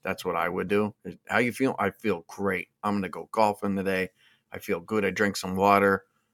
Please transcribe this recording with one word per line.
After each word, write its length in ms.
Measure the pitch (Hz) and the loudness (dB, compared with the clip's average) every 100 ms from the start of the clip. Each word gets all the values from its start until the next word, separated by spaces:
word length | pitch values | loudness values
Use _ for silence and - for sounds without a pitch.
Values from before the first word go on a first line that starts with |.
That's 220 | - 95 | -6 -4
what 100 | 92 85 | -2 -2
I 120 | 87 | -2
would 200 | 92 92 | -2 0
do. 260 | 104 107 - 92 - - | 0 0 -4 -16 -14 -2
"How 100 | 104 | 0
you 140 | 120 | 0
feel?" 240 | - 135 - | 0 -2 0
"I 120 | 101 | -4
feel 340 | - 107 85 - | -2 -4 -4 -6
great. 420 | - 98 90 - _ | -6 -4 -4 -6 _
I'm 120 | 104 | -2
gonna 160 | 101 92 | -2 -4
go 180 | 85 78 | -8 -4
golfing 460 | 110 104 101 101 98 | 2 2 2 -2 -2
today. 320 | 95 92 92 _ _ _ _ | 0 -2 -2 _ _ _ _
I 80 | 95 | -10
feel 220 | - 85 | -6 -6
good. 240 | 90 107 | -2 0
I 60 | 98 | 0
drank 260 | 92 101 - | 2 0 -2
some 200 | 92 95 | -4 2
water. 480 | 101 101 98 95 - _ _ | 6 6 6 2 -4 _ _